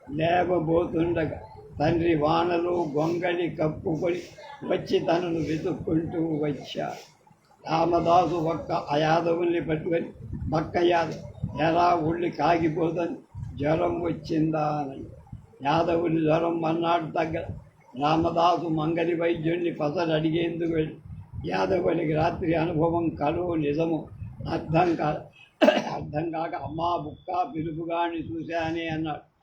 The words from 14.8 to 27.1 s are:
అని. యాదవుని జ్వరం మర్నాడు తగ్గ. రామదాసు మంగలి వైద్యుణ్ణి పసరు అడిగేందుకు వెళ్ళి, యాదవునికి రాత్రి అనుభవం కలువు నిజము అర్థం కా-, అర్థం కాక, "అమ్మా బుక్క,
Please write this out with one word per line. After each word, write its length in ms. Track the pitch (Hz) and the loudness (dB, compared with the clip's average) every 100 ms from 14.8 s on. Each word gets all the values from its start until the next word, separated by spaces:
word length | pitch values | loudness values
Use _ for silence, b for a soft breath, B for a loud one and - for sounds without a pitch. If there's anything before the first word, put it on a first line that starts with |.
| 139 | -4
అని. 280 | 135 - - - - - - 135 | -8 -14 -16 -18 -18 -18 -6 0
యాదవుని 560 | 160 170 165 170 160 | 2 2 2 2 2
జ్వరం 400 | 156 160 170 170 | 4 4 2 0
మర్నాడు 500 | 160 165 170 175 156 | 0 0 2 2 0
తగ్గ. 280 | 170 165 165 - - - - - 127 | -2 -2 -4 -6 -10 -14 -20 -16 -2
రామదాసు 640 | 147 160 170 165 170 175 170 | 2 2 2 4 4 4 0
మంగలి 480 | 156 151 165 165 170 | 0 0 0 0 2
వైద్యుణ్ణి 560 | 170 165 156 175 170 | 2 0 0 0 -2
పసరు 420 | - 151 151 170 | -2 -2 0 2
అడిగేందుకు 580 | 156 160 160 170 165 165 | 2 2 2 0 0 0
వెళ్ళి, 240 | 165 156 156 - - - - 147 | 0 -2 -4 -14 -16 -14 -10 -4
యాదవునికి 680 | 185 190 190 180 170 160 | -2 0 2 2 2 2
రాత్రి 400 | 156 165 - 175 | 2 2 0 0
అనుభవం 560 | 165 160 165 170 170 165 | 2 2 2 2 2 0
కలువు 460 | - 147 170 180 165 | 0 0 0 -2 0
నిజము 520 | 147 147 165 160 - - - - - | 0 0 0 -2 -4 -12 -14 -10 -6
అర్థం 460 | 165 - 160 180 165 | -4 0 2 2 2
కా-, 280 | 151 151 - B B _ 294 311 - | 0 -2 -8 B B _ 4 4 0
అర్థం 380 | 143 147 147 170 | -6 -6 -4 -4
కాక, 240 | 160 160 170 | -4 -4 -6
"అమ్మా 420 | 139 156 170 175 | -8 -2 0 0
బుక్క, 540 | 147 | -4